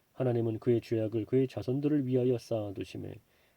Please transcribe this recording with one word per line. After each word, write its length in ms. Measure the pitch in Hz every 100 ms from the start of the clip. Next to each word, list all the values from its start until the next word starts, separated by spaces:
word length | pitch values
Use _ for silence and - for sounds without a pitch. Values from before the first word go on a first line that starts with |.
| _
하나님은 460 | - 127 117 117 110
그의 200 | - 117
죄악을 460 | - 113 110 113 104
그의 240 | 131 131
자손들을 560 | - 104 135 147 147 127
위하여 320 | 127 127 117
쌓아두심에 760 | - 113 104 101 98 104 98 107 _ _ _